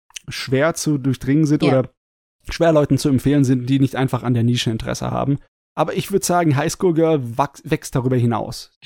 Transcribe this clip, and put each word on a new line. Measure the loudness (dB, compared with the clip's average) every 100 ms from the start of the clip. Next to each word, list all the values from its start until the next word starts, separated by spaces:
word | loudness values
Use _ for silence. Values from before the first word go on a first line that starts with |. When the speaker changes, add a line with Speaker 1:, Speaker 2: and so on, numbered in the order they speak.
| _ -20 -14
Speaker 1:
schwer | -12 -4 0 0
zu | 0 -2 -2
durchdringen | -2 -2 0 0 2
sind | 2
Speaker 2:
Ja. | 2 2
Speaker 1:
oder | 0 _ _ _ _ _ -14
schwer | 0 2
Leuten | 4 4 2
zu | 2
empfehlen | 2 2 2
sind, | 4 2 0
die | 0
nicht | 2 0
einfach | -2 -2
an | -2
der | 0
Nische | 2 0 -2
Interesse | -4 -4 -4 -4
haben. | -2 -2 -4 -6 _ _ -4
Aber | -4 -2
ich | -2
würd | -2
sagen, | 0 2 2 2
High | 0
School | 0 0
Girl | 2 2 2 -2 -4
wach-, | -4 -6
wächst | -6 -6 -2 -2
darüber | 0 2
hinaus. | 2 0 -6 -10 -16 _